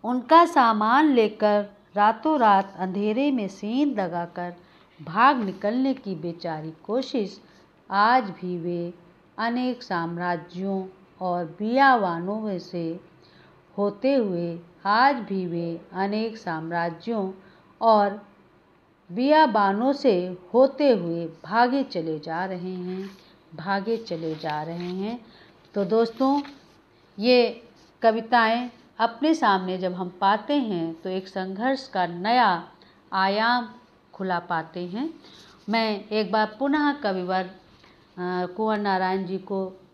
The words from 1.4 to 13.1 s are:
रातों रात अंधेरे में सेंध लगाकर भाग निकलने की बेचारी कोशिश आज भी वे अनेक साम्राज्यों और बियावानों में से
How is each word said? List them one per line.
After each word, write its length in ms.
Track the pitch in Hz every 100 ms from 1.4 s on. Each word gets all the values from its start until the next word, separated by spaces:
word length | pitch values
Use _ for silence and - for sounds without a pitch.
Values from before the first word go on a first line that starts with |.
| 208 208 202 - _
रातों 440 | 202 208 220 311 311
रात 340 | 220 196 196 -
अंधेरे 540 | 190 190 214 220 285
में 160 | 262 196
सेंध 520 | - 208 247 294 214
लगाकर 540 | 180 175 170 180 175 175 _ _ _ _
भाग 360 | 156 180 262 269
निकलने 560 | 196 185 202 247 269
की 220 | 262 196
बेचारी 560 | 170 170 170 175 156 160
कोशिश 720 | 160 - 233 262 254 196 - - - _ _ _
आज 320 | 196 220 254
भी 340 | 208 - 180 175
वे 360 | 170 175 175 180 - _ _ -
अनेक 460 | 233 240 254 247
साम्राज्यों 1040 | - 180 165 170 180 175 - 175 196 190 185 - - _
और 240 | 185 175
बियावानों 960 | 165 - 214 254 277 247 185 170 180 214
में 180 | 220 180
से 400 | - 175 165 170 -